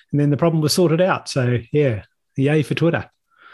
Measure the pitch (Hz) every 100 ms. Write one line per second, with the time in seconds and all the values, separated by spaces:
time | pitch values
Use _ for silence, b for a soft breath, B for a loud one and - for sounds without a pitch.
0 | B 143 147 135 170 165 147 - 170 165
1 | 185 131 - 139 123 120 - 147 139 101
2 | - _ _ - 135 156 - - 165 135
3 | - _ _ B B